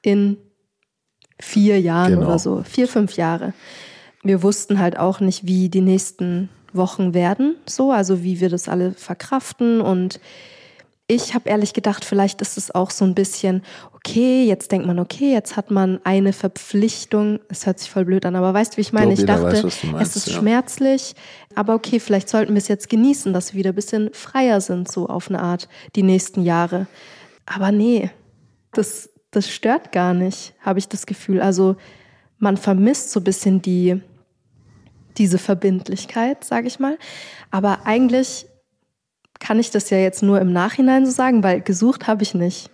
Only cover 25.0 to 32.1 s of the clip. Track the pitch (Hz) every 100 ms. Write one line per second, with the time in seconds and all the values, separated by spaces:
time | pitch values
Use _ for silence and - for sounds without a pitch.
25 | 170 175 - 185 175 175 - - - -
26 | 190 185 - - 170 170 175 180 190 -
27 | - - - _ - 202 196 208 226 233
28 | 185 - _ _ _ _ _ - 202 -
29 | - _ _ 208 - - 220 285 - 185
30 | 180 180 185 - - _ - 190 - 196
31 | - 202 - 190 196 180 190 190 - -
32 | _